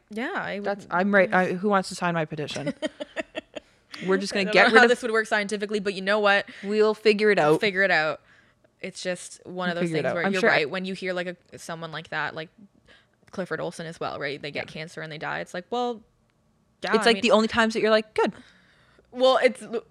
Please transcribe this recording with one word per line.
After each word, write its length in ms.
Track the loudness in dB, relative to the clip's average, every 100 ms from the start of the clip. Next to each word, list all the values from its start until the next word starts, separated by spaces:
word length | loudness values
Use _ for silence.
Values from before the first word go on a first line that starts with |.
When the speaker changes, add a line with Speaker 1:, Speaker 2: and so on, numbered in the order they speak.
| -14
Speaker 1:
Yeah, 200 | -8 -6
I 220 | -6 -6 -6
would 80 |
Speaker 2:
That's, 220 | -6 -6 -4
I'm 240 | 0 4
right. 180 | 4 4
I, 200 | 2 0
who 140 | -2 2
wants 180 | 0 0
to 60 |
sign 180 | -4 -2
my 120 | -2 -4
petition? 480 | -6 -8 -6 -8 -6
Speaker 1:
<laughs> 1300 | -10 -10 -14 -10 -10 -12 -14 -20 _ _ _ -8 -2
Speaker 2:
We're 120 | -2
just 140 | 0
Speaker 1:
I 20 | -4
Speaker 2:
gonna 80 | 2
Speaker 1:
don't 60 |
Speaker 2:
get 100 | 4 8
Speaker 1:
know 40 |
Speaker 2:
rid 60 | 8
Speaker 1:
how 60 |
Speaker 2:
of 60 | 6
Speaker 1:
this 100 | 4
would 100 | 0
work 140 | -2 0
scientifically, 540 | -2 -2 -6 -4 -4
but 140 | -4
you 80 | -4
know 160 | 0 2
what? 280 | 4 2 0 -10
Speaker 2:
We'll 280 | -4 2 2
figure 380 | 4 2 4 4
it 80 | 4
out. 220 | 4 4
Speaker 1:
Figure 220 | 2 2
it 80 | 2
out. 300 | 4 2 -4 _ _ _ _ _ -16
It's 200 | -14 -10
just 380 | -8 -8 -10 -18 -14
one 240 | -6 -4
of 60 | -2
Speaker 2:
We'll 60 |
Speaker 1:
those 60 | -2
Speaker 2:
figure 60 | -2
it 40 |
Speaker 1:
things 80 | -2
Speaker 2:
out. 40 | -2
Speaker 1:
where 100 | -2
Speaker 2:
I'm 60 |
Speaker 1:
you're 80 | 0
Speaker 2:
sure 100 | 2
I 60 | 2
Speaker 1:
right. 140 | 0
When 140 | -4
you 80 | -6
hear, 200 | -8 -6
like, 140 | -6 -8 -12 _
a, 60 | -18
someone 340 | -14 -12 -10
like 160 | -12 -10
that, 240 | -8 -6
like, 160 | -8 -14 _ -20 _ _ -20 _ _ _
Clifford 300 | -10 -8 -6
Olson 260 | -8 -8 -14
as 120 | -8
well, 180 | -8 -6
right? 240 | -8 -8
They 80 | -8
get 160 | -10 -10
Speaker 2:
Yeah. 60 |
Speaker 1:
cancer 280 | -12 -14 -12
and 100 | -12
they 80 | -10
die. 200 | -8 -8
It's 160 | -8
like, 100 | -12 -6
well, 320 | -4 -4 -6 _ _ _ _ _ _ _ -12
yeah, 140 | -2 2
Speaker 2:
It's 80 |
Speaker 1:
I 60 | 2
Speaker 2:
like 40 | 2
Speaker 1:
mean 60 |
Speaker 2:
the 80 | 4
only 180 | 4 4
times 240 | 2 0
that 60 | 2
you're 100 | 2
like, 200 | 2 0
"Good." 180 | -2 -2 -2 -20 _ _ _ _ _ _
Speaker 1:
Well, 260 | 2 4 6
it's, 200 | 2 0 -8 -10 0